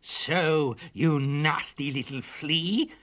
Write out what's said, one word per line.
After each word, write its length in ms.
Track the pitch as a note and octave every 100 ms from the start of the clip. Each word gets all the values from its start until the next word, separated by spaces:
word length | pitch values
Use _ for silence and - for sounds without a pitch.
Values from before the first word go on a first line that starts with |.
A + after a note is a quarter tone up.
So, 720 | - - - E3+ D#3+ D#3 C#3+ A2+ -
you 260 | G2 E3 D3+
nasty 720 | C#3 C#3+ D3+ D3 - - C#3+
little 300 | C#3 B2 C3+
flea 680 | - - D3+ E3 E3+ G#3+ D#4 -